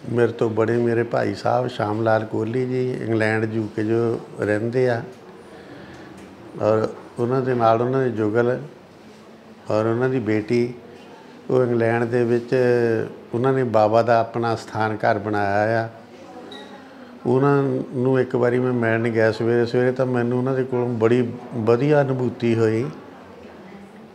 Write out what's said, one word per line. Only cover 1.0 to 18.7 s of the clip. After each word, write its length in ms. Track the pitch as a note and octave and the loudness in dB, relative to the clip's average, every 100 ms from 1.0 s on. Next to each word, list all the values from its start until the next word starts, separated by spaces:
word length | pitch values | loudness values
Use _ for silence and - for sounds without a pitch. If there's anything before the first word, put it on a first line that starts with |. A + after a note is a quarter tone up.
ਭਾਈ 320 | A#2 B2+ A2 G2+ | 0 -2 -2 -2
ਸਾਹਿਬ 320 | A2+ A#2+ B2+ | 0 0 -2
ਸ਼ਾਮ 360 | B2 G#2+ G#2+ | -4 -4 0
ਲਾਲ 220 | A2+ A2 G#2+ | 2 2 0
ਕੋਹਲੀ 400 | A2 A2 B2 B2+ | -4 -2 -2 -2
ਜੀ, 260 | B2+ B2+ | -2 -2
ਇੰਗਲੈਂਡ, 640 | - A#2 A2+ A2 A2 A2 | -4 -2 0 2 0 0
ਯੂ 160 | A2 G#2 A2 | -2 -4 -4
ਕੇ 80 | |
ਜੋ 360 | G#2+ A2+ A#2 A#2 - A#2 | 0 0 0 -2 -8 -6
ਰਹਿੰਦੇ 500 | G#2 G#2 A#2 B2+ B2+ | -2 0 0 0 0
ਆ, 140 | A#2 - - - - - - - - - - - - - - - - | 0 -6 -16 -20 -20 -20 -20 -20 -18 -18 -18 -18 -20 -20 -20 -16 -2
ਔਰ 320 | G#2+ A2 A2+ - - - | 2 2 0 -6 -14 -4
ਉਹਨਾਂ 220 | A#2+ C3 | 0 0
ਦੇ 120 | B2+ | 0
ਨਾਲ 280 | B2 A2+ A2+ | 2 4 4
ਉਹਨਾਂ 220 | B2 C3+ | 2 0
ਦੇ 60 | B2+ | 0
ਜੁਗਲ 520 | A2 G#2+ A2+ A#2+ C3 D3 - - - - - - - - - - | 0 0 2 0 -2 -8 -18 -20 -20 -20 -20 -20 -20 -20 -20 -2
ਔਰ 160 | G#2+ A2 | 0 2
ਉਹਨਾਂ 240 | A#2 C3 | 0 0
ਦੀ 100 | C3 | 0
ਬੇਟੀ, 540 | G#2+ G#2+ G#2 A#2+ A#2+ A#2+ - - - - - - - | 0 -2 2 0 0 -4 -18 -20 -20 -20 -20 -20 0
ਉਹ 140 | B2+ | 2
ਇੰਗਲੈਂਡ 400 | B2 A#2 A2+ A#2 | 2 2 2 0
ਦੇ 200 | A#2 B2 | 0 0
ਵਿੱਚ, 320 | A#2 A#2+ A#2+ C3 B2 B2 A#2 A2+ G#2+ - - | 2 0 0 2 4 4 2 0 -4 -10 -8
ਉਹਨਾਂ 200 | A#2 C3 | -2 0
ਨੇ 100 | C3+ | 0
ਬਾਬਾ 380 | B2 A2 G#2+ A2+ | 2 4 4 4
ਦਾ 180 | A#2 A#2 | 4 2
ਆਪਣਾ 360 | A2+ A#2 A#2 A2 | 2 -2 -2 -4
ਸਥਾਨ 400 | - G#2+ A2 G#2+ | -6 -2 -2 0
ਘਰ 220 | A#2 G#2+ | 0 0
ਬਣਾਇਆ 680 | G#2+ G#2 G2+ G2+ G#2+ A2+ | -2 -2 0 2 2 0
ਆ। 60 | A2+ - - - - - - - - - - - - - B2+ | -2 -10 -20 -20 -18 -18 -16 -18 -18 -20 -20 -20 -20 -6 0
ਉਹਨਾਂ 380 | C3 C#3+ C#3+ C#3 C3 - | 4 4 4 2 -2 -4
ਨੂੰ 260 | C#3 B2+ C3 | -2 2 2
ਇੱਕ 160 | B2 B2 | 2 2
ਵਾਰੀ 240 | A#2+ B2 | 2 2
ਮੈਂ 140 | B2+ | 0